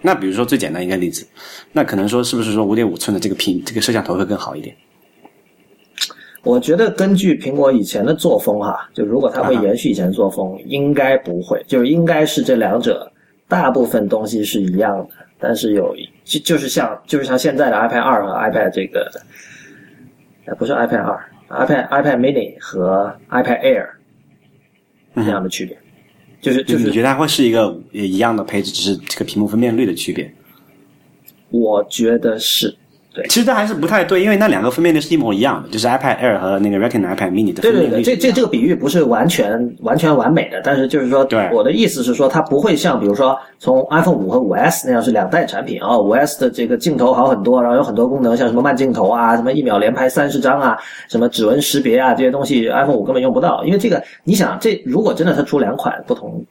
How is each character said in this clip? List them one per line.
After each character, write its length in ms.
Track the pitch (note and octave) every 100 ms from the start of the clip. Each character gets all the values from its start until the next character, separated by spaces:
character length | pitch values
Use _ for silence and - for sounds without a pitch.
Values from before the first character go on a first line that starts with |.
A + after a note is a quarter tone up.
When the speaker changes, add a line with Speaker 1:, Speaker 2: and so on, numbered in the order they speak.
Speaker 1:
那 120 | F3
比 120 | F3+ F#2+
如 60 |
说 100 | G2+
最 120 | B2 C3+
简 160 | E2+
单 100 | D#2+
一 60 | F2+
个 80 | F#2+
例 140 | F2
子， 140 | - - - - - -
那 120 | D3+
可 100 | -
能 140 | G2+ G#2
说 160 | B2
是 100 | A#2+
不 80 | B2
是 100 | A2
说 120 | G#2+
五 100 | G2+
点 140 | A2 A2
五 80 | E2+
寸 180 | -
的 60 | F#2+
这 80 | G2
个 60 | F#2+
屏， 260 | - F2+
这 100 | -
个 60 | A2+
摄 120 | A2+
像 100 | A2+
头 120 | -
会 100 | F2+
更 120 | F#2+ G2+
好 200 | - -
一 40 |
点？ 140 | - - _ _ _ _ - _ _ _ _ _ _ - - - - -
Speaker 2:
我 160 | B2 B2
觉 160 | B2+
得 140 | F3 A3
根 220 | - G3
据 200 | F#3+ F#3+
苹 200 | C3 C3
果 160 | C#3+ C3+
以 120 | B2
前 200 | G2 G#2+
的 120 | A#2
作 240 | D#3+ E3+ A2
风 200 | - G#2
哈， 280 | G2+ - -
就 100 | -
如 160 | G#2 A2
果 80 | -
它 140 | -
会 120 | - A#2+
延 200 | G2+ A#2
续 140 | C3
以 20 |
前 140 | F#2+ F#2
的 60 |
作 180 | F#2+ G2
风， 240 | - F#2+
Speaker 1:
啊 20 | F#2+
哈。 60 |
Speaker 2:
应 300 | - C#3 C#3+
该 200 | D3 C3+ C3
不 240 | - F2
会， 200 | - G#2+ -
就 120 | C3
是 80 | B2
应 160 | E3
该 220 | E3 D#3
是 180 | D3+ -
这 140 | A#2 A#2+
两 240 | G2+ A#2
者 320 | A#2 - - _ _ _ -
大 240 | F3+ -
部 140 | C3+
分 240 | A#2 A#2 G2+
东 180 | A2 A2
西 160 | A2+
是 160 | G#2 G#2+
一 200 | F#2+ F#2
样 180 | G#2+ F#2+
的， 100 | - - - -
但 160 | G#2+
是 200 | A2+ A#2
有， 200 | G2+ - - - _
就， 160 | - D3+
就 160 | - D#3
是 100 | C3+
像， 320 | E3 A#2 G#2 -
就 120 | D3
是 60 | C3
像 120 | B2+
现 160 | D3+
在 140 | C3 C3
的 80 | G#2+
iPad 240 | A#2 A#2+
二 240 | C3 G#2
和 80 | G2+
iPad 380 | - A2 A2 G2
这 160 | F#2+ F#2+
个， 240 | - - - - - - - - - - - - _ _ _ -
呃， 80 |
不 100 | -
是 80 | A#2
iPad 300 | B2+ A#2 A#2+
二 180 | - - - - -
，iPad，iPad 680 | - C3 C3 B2 C#3 C#3+ B2
Mini 380 | C3 C3+ G2 -
和 560 | - F#2+ F2+ F#2+ G2+ - -
iPad 320 | B2+ B2 -
Air 240 | - A#3+ - - _ _ _ _ _ _ _ _ _ _ _ B2
这 140 | G#2+
样 120 | G2+
的 60 | F#2
区 160 | - F#2
别。 100 | -
Speaker 1:
嗯。 80 | _ _ _ _ _ _
Speaker 2:
就 120 | C#3
是， 120 | B2+
就 140 | C3+ A#2+
是 80 | A2
Speaker 1:
你 40 |
觉 120 | G#2
得 60 | C3
它 60 | C3+
会 120 | D3+
是 160 | -
一 80 | A#2+
个 260 | A2+ G#2 E2 -
一 240 | G#2 G2 F#2+
样 180 | A#2
的 80 | A2
配 200 | G2 G2
置， 80 | F#2+
只 100 | -
是 160 | G2 F#2+
这 220 | - -
个 80 | -
屏 160 | G#2
幕 40 | G#2
分 140 | A2
辨 160 | B2 A2+
率 80 |
的 80 | A2
区 180 | E2 -
别？ 220 | - D2+ - _ _ _ _ _ _ _ _ _ _ -
Speaker 2:
我 340 | A#2 A2 G#2
觉 320 | - - A2+ A#2
得 220 | A#2 -
是， 360 | - - G#2+ - _ _ _
对。 140 | - -
Speaker 1:
其 140 | A#3+
实 40 |
它 80 | A#3
还 140 | A3+ G#3
是 80 |
不 120 | F3 E3
太 180 | G#3
对， 180 | E3+ F#3
因 80 | G#3
为 60 | G3+
那 100 | G#3+
两 160 | G2+
个 80 | A#2
分 120 | B2+
辨 120 | E3+
率 60 | D#3
是 120 | D3
一 40 | E3
模 180 | A#2
一 60 | G2+
样 200 | C3 F2
的， 60 | F2
就 100 | G#2+
是 80 | A#2+
iPad 300 | C3 C#3 -
Air 180 | B2+ G#2
和 200 | F#2+ G2
那 100 | G#2
个 80 | G2
Retina 360 | A#2 G#2 F2+
iPad 180 | F#2+ F#2+
Mini 200 | F#2+ G2+
的 80 | F#3
分 120 | A3+
辨 20 |
率 40 | G#3+
是 40 |
一 20 |
样 60 | F3
的。 60 | A#3
Speaker 2:
对， 60 |
对， 0 |
对， 120 | A#3 A#3
这， 0 |
这， 160 | C4
这 80 | A3
个 60 | A#3
比 140 | A#3
喻 120 | G3+
不 160 | D#3+ C#3
是 140 | F3+
完 260 | C3 A#2 E3+
全， 480 | - G#2 A#2 B2 -
完 180 | - E3+
全 180 | D#3+ C#3
完 160 | B2+
美 160 | D#3 -
的， 140 | C3+
但 140 | C#3 C#3
是 100 | C3
就 140 | D3
是 80 | B2+
说， 160 | C3+
Speaker 1:
对。 260 | C3+ A2 F#2
Speaker 2:
我 120 | A2+
的 80 | C3
意 160 | G3+ G#3+
思 160 | C3+
是 100 | B2
说， 140 | A#2+ -
它 120 | D#3+
不 200 | - C#3
会 160 | G#3+ D#3
像 240 | F3 B2
比 60 | G2+
如 60 |
说 240 | G2+ C3 C3 - _
从 260 | - C3 C3
iPhone 240 | D#3+ F3
五 160 | C3 F#2+
和 80 | B3+
五 120 | G2+
S 340 | - E3 - C3
那 80 |
样 80 | A#2
是 80 | B2+
两 180 | A2 F#2+
代 160 | E3+
产 200 | - -
品 180 | - -
啊， 160 | G2+ A#2
五 120 | G2+
S 300 | A#2+ D3 -
的 80 | B2+
这 200 | B2 A#2
个 80 | A#2
镜 200 | E3+ C3
头 160 | B2
好 140 | B2 C3+
很 160 | A2
多， 180 | G2 B2+
然 80 | A#2+
后 80 | B2
有 60 |
很 100 | C#3
多 160 | G#2+ B2
功 140 | C3+
能， 140 | A#2+ A#2+
像 100 | A#2+
什 80 |
么 80 | A#2+
慢 140 | C#3 C3
镜 160 | C3
头 160 | A#2 G2
啊， 280 | A#2 A#2 A#2
什 60 |
么 100 | B2
一 80 | D3
秒 160 | B2+ G2+
连 160 | G#2+
拍 160 | B2 C3
三 220 | D#3 C#3+
十 80 | C#3
张 220 | - -
啊， 180 | C#3 - - - -
什 100 | A#2
么 100 | A#2+
指 160 | A2+
纹 160 | G#2+ C#3
识 200 | C#3+ C#3+
别 180 | B2+ A#2+
啊， 160 | C3
这 80 | B2
些 80 | B2+
东 160 | C#3 C#3
西 220 | B2+ A2+
iPhone 280 | B2+ C#3 A#2+
五 60 |
根 100 | F#2+
本 80 | -
用 120 | B2+
不 80 | -
到， 240 | - -
因 80 | D#3+
为 60 | G3
这 100 | A3
个， 120 | D#3+ - -
你 120 | D#3+
想， 220 | G3 B2 -
这 200 | A3+ G3 B2+
如 160 | D3+
果 100 | G#3
真 140 | - E3+
的 80 |
它 80 | -
出 160 | C#3 D3
两 180 | G#2 -
款 240 | - - -
不 80 |
同 320 | B2 G#2 - -